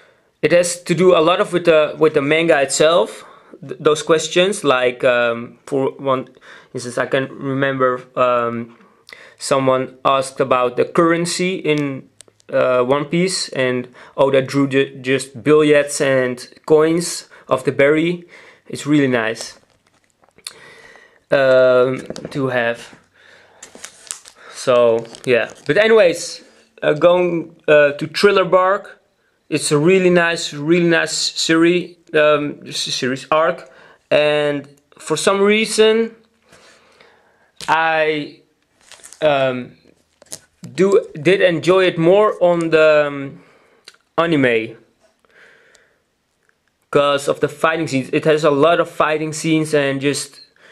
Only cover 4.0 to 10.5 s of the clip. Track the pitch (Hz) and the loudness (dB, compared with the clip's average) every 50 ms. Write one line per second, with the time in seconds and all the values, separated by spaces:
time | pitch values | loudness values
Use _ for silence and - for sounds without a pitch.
4 | - - 165 156 156 - - 180 180 196 208 202 - 143 131 127 127 127 123 123 | 0 0 0 0 0 -2 0 0 0 0 0 -2 0 0 0 2 0 -2 -2 0
5 | - 131 120 120 120 120 117 117 120 123 - _ _ - 143 135 135 131 - - | 0 2 2 2 0 0 -2 -4 -8 -14 -18 _ _ -6 -4 -4 -4 -4 -6 -6
6 | 139 135 131 131 120 - _ - _ - - - - _ - 127 120 123 117 131 | -4 -2 -2 -2 -4 -10 _ -20 _ -20 -20 -20 -20 _ -12 -12 -10 -8 -6 -6
7 | 127 123 - 135 131 131 - - 139 139 135 135 139 139 135 131 131 127 127 127 | -4 -2 -2 -2 -2 -4 -10 -10 -8 -6 -4 -2 -2 -2 -2 0 0 0 0 -2
8 | 127 - - 135 127 123 123 120 120 117 117 117 117 117 - _ _ _ _ _ | -8 -10 -4 -2 0 0 0 0 -2 -2 -4 -6 -10 -12 -16 _ _ _ _ _
9 | _ _ - - - - _ _ - - 147 135 135 131 131 131 131 - - - | _ _ -20 -20 -20 -20 _ _ -4 -2 -2 0 2 2 0 0 -2 -6 -10 -4
10 | - 139 135 135 131 131 - - 139 127 | -2 0 0 0 -2 -4 -4 -4 -2 0